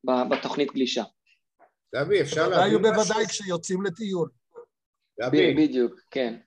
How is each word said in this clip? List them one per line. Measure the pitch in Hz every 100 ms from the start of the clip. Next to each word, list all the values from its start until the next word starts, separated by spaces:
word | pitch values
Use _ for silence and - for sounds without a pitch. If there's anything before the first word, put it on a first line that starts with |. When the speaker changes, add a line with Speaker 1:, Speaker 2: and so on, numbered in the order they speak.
Speaker 1:
ב-, | 127 127 123
בתוכנית | 135 139 - 139
גלישה. | - 123 123 107 _ _ _ _ _ _ _ _ 120
Speaker 2:
גבי, | 147 202
אפשר | 143 156 170
Speaker 3:
בוודאי | 175 202
Speaker 2:
להבין | 214 214
Speaker 3:
ובוודאי | 214 202 214
Speaker 2:
משהו? | 220
Speaker 3:
כשיוצאים | - 196 175 - 185
לטיול. | 196 180 214 185 143 _ _ - - _ _ _ _ -
Speaker 2:
גבי. | 123 147 170
Speaker 1:
ב-, | 143
בדיוק, | 151 127 117 - _
כן. | 139 120 117